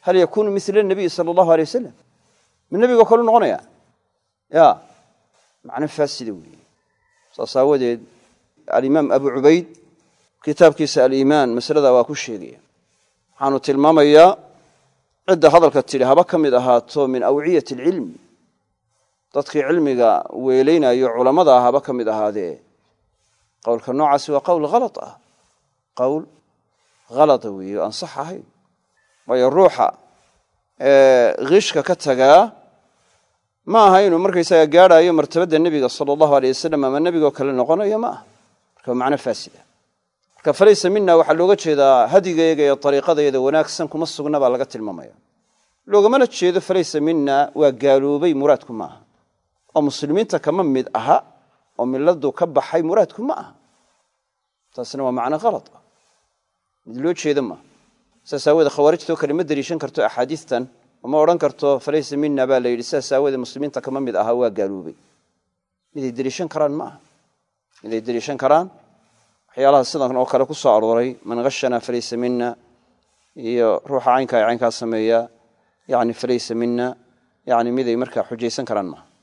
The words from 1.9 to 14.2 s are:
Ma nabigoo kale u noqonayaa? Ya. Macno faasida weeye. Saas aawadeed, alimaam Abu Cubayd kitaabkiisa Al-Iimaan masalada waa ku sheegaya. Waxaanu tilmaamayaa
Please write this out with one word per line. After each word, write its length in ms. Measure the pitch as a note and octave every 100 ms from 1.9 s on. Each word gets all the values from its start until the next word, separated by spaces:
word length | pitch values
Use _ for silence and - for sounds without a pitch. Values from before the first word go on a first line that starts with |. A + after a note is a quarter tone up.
| _ _ _ _ _ _ _ _
Ma 60 | F#3
nabigoo 260 | B3 A#3+
kale 180 | G#3+ A3+
u 20 |
noqonayaa? 380 | A#3 A#3 E3 F#2+ _ _ _ _ _ _ _ _ _
Ya. 160 | D#3 D3+ - _ _ _ _ _ _ _ _
Macno 220 | - B2+ D3
faasida 440 | - C#3+ - A#2
weeye. 260 | F#2+ D#2+ _ _ _ _ _ _ _ _ -
Saas 180 | A2 C3+
aawadeed, 440 | C3+ C#3+ A#2+ A#2 - _ _ _ _ _ -
alimaam 440 | A#2 C3 D3+ C#3+
Abu 180 | C3 C#3
Cubayd 360 | B2 C#3 E3 E3 - _ _ _ _ _ _
kitaabkiisa 600 | - D3+ E3 D3 D3+ D3+
Al-Iimaan 500 | C3 C3+ C3+ D3+ C3
masalada 380 | A#2 A#2+ D3+ C#3
waa 100 | B2+
ku 100 | -
sheegaya. 440 | D3 - G#2+ E2+ - _ _ _ _ _ _ _ _
Waxaanu 220 | C#3 C3+
tilmaamayaa 760 | C#3 C#3 D3+ D#3+ D3 D3+